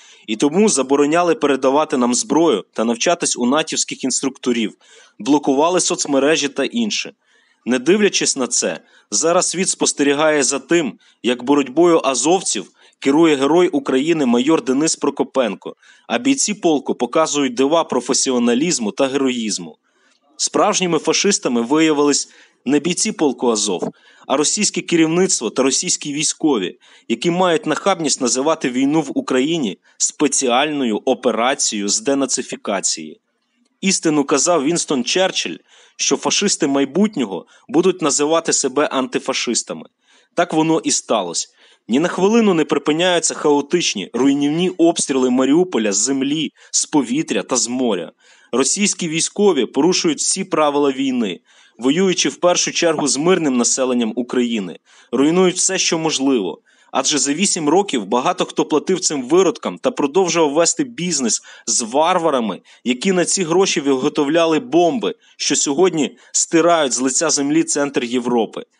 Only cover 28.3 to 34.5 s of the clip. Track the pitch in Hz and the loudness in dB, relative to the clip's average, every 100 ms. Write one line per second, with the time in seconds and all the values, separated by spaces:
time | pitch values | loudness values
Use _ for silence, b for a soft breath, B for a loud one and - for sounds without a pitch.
28.3 | - 147 160 139 123 135 160 139 - - | 0 0 0 -2 0 0 0 0 -6 0
29.3 | 127 143 165 110 - b b - - 143 | 0 0 -2 -4 -6 b b -6 0 0
30.3 | - 131 120 156 147 123 101 - 123 123 | 0 0 2 0 0 -2 0 0 0 0
31.3 | 110 123 139 - 107 101 104 117 139 131 | 0 0 0 -2 -4 -2 -2 -2 -2 -2
32.3 | - - - - 98 - - 78 80 _ | -4 -6 -10 -6 -4 -4 -6 -10 -18 _
33.3 | _ _ _ _ _ 190 180 165 151 131 | _ _ _ _ _ -2 0 0 0 0
34.3 | 139 170 | 0 2